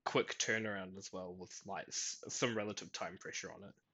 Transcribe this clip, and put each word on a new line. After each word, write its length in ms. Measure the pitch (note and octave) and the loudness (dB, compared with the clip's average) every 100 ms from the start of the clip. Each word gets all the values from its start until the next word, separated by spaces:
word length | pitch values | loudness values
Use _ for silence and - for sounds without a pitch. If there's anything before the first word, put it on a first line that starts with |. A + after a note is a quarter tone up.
| - | 4
quick 320 | C3+ - - | 6 4 4
turnaround 580 | - A2 A2 G2+ F#2 F#2+ | 4 4 4 0 -2 -6
as 140 | G2 | -6
well, 200 | F#2+ F#2 | -4 -4
with, 240 | F2+ F2 - G2+ | -6 -8 -10 -6
like, 220 | F2 - | -4 -2
s-, 360 | - - - - | -2 -2 -2 -4
some 280 | - B2+ A2 | 2 2 4
relative 340 | G#2 G#2 F#2 | 0 -2 -4
time 260 | - F2 F#2 | -4 -4 -4
pressure 320 | - - F2+ | -6 -4 -6
on 100 | F#2 | -8
it. 100 | G2 - _ | -12 -16 _